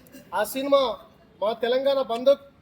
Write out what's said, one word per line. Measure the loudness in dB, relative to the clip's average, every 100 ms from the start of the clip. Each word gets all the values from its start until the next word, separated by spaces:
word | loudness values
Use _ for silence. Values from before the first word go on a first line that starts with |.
| -20 -20 -10
ఆ | -6
సినిమా | -6 -6 2 2 2 -4 -14 -20 -20 -6
మా | -4
తెలంగాణ | -2 0 0 0 0
బంధు, | -2 0 2 2 0 _